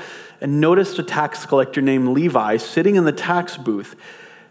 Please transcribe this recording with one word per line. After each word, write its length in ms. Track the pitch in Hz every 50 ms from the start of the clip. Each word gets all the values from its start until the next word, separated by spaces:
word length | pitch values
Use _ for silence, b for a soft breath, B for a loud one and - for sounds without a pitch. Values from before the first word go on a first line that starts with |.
| B B B B B B B B
and 200 | - 139 143 147
noticed 380 | 156 160 180 190 190 175 - -
a 20 |
tax 420 | 156 - - 156 151 147 - - -
collector 360 | - 143 135 127 131 - 147
named 280 | 135 135 135 131 127 123
Levi 500 | 127 143 170 175 135 123 110 107 110 117
sitting 360 | - - - 165 170 202 202
in 100 | 190 170
the 60 | 151
tax 440 | - - - - 175 175 170 - -
booth, 400 | 147 131 117 107 101 104 - - B B B B B B B B B B B